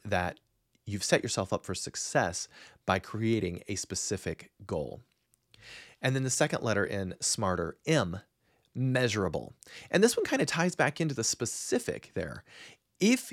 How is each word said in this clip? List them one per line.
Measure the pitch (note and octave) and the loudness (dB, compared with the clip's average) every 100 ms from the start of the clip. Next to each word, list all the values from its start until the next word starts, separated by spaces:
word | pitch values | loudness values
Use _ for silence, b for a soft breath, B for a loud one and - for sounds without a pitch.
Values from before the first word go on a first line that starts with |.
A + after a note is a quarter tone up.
that | - F#2+ F2 - _ _ _ _ - | -2 0 0 -4 _ _ _ _ -6
you've | G2+ | -4
set | - E3+ | 2 2
yourself | A#2 - F#2+ | 2 -2 -2
up | G#2+ | -2
for | - | -4
success | F2+ - - - D3 F#2+ - - B B B | -6 -6 -8 -2 0 0 -2 -8 B B B
by | - F#2+ | 0 0
creating | - G#2+ A2+ A2 F#2 F2 - | -2 -2 2 2 0 -4 -6
a | |
specific | G2 - F#2 - G2 - D#2+ - _ G2+ | -6 -4 -6 -4 -4 -4 -8 -12 _ -6
goal. | F2 C2+ - - _ _ _ _ B B B B B | -4 -4 -8 -16 _ _ _ _ B B B B B
And | C3+ | -2
then | C3 | 0
the | C3 | 0
second | - D3 - | 2 2 2
letter | A2+ G2+ | 2 2
in | G2 G2+ F#2 - | 2 0 -4 -2
smarter, | - - G2+ F2 E2 - - | -2 0 2 2 -2 -4 0
M, | D#3 F#2 F#2 - _ _ _ _ | 2 2 -4 -12 _ _ _ _
measurable. | - C3 B2+ B2 G#2 F2+ D2 A#1+ - B B B | -2 0 2 2 2 0 -2 -6 -14 B B B
And | F3 | 4
this | A3+ A#4 | 4 4
one | |
kind | G4+ C#4 | 2 2
of | E3 | 2
ties | E3+ F3+ - | 2 2 4
back | C#3 D3 | 0 2
into | D#3+ | -2
the | B2+ | 0
specific | A2+ - A#2 - - B3 - A#1 - | -2 -2 -4 -4 -2 0 0 -6 -6
there. | - E2 - B B B B _ _ | -6 -6 -8 B B B B _ _
If | G3+ B3+ - | 4 4 0